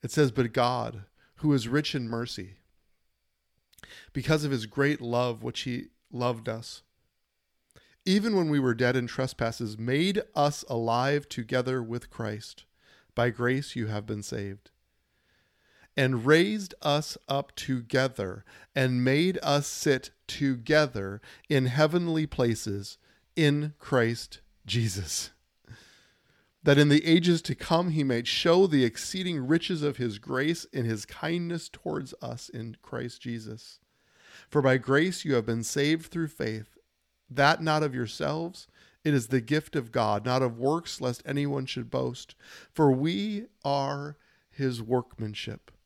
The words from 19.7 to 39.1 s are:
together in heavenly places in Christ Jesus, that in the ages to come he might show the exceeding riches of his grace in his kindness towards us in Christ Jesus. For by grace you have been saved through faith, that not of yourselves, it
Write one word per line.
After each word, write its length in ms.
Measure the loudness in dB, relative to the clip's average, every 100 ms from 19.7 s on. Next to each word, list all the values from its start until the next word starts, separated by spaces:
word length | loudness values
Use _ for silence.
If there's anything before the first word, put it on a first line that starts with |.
| -4 2 2 0 _ -14
together 960 | -2 -2 -2 2 4 4 -2 -6 -8 -14 -20 _
in 200 | 2 2
heavenly 580 | 4 4 4 0 -2 -2
places 720 | 0 0 0 -4 -8 -10 -16 _ _ _ 0
in 380 | 2 2 -2 -10
Christ 640 | -2 2 2 0 -10 -18 _ _ -4
Jesus, 680 | 0 0 -2 -6 -6 -8 _ _ _ _ -20 -20 _ _ _ _ _ _ _
that 160 | 4 6
in 100 | 8
the 160 | 6 6
ages 360 | 4 4 0
to 120 | 0 -8
come 340 | 0 0 2
he 140 | 0
might 240 | 0 0 0
show 400 | -2 4 6 6
the 160 | 6
exceeding 640 | 2 0 -10 -6 -4 -4 2
riches 340 | 0 2 -2
of 160 | -2 -2
his 200 | -4 -4
grace 480 | -4 -2 0 -2 -6
in 200 | -4 -2
his 200 | -2 -6
kindness 640 | -8 -4 -4 -4 -6 -10
towards 440 | -12 -8 -6 -8 -12
us 260 | -12 -12 -12
in 260 | -10 -10 -12
Christ 400 | -12 -10 -8 -10
Jesus. 580 | -10 -10 -10 -16 -18 -20 _ _ _ _ -20 -20 -2
For 120 | 2
by 160 | 4 4
grace 460 | 4 2 2 -2
you 120 | 0 0
have 100 | 2
been 180 | -2
saved 440 | -2 0 2 2 -2
through 220 | -6 -6
faith, 480 | -4 -6 -6 -10 _ _ _ _ _ _
that 320 | 4 4 4
not 220 | 2 2
of 120 | 0 -2
yourselves, 720 | -6 -4 -4 -2 -6 -10 -20 _ _ _
it 100 | 2